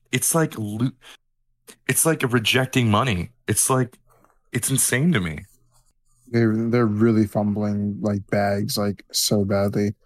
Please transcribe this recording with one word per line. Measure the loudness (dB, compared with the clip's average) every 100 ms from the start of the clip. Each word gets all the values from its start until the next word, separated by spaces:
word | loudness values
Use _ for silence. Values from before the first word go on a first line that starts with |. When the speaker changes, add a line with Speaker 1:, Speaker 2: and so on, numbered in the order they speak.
| _
Speaker 1:
it's | -4 0
like | 0 -2 -4
lo-, | -8 -4 -4 -6 -18 -20 _ _ _ _ -20 -12 -4
it's | 0
like | 0 0 0
rejecting | 0 2 0 0 0 2
money. | 2 2 -2 -6 _ -4
It's | -2 2
like, | 0 0 -6 _ _ _ _ _
it's | -6 -2
insane | 0 0 2 2
to | 2
me. | -2 -6 -14 _ _ _ _ _ _ _ -4
Speaker 2:
They're, | 0 2 2
they're | 0 2 2
really | 4 4 4 2
fumbling, | 0 -2 0 -2 -2 -4 -4
like, | -2 -4 -2
bags, | -2 0 -2 -2 -2
like, | -2 -4 -8
so | -4 0 0
badly. | 2 0 0 0 -2 -4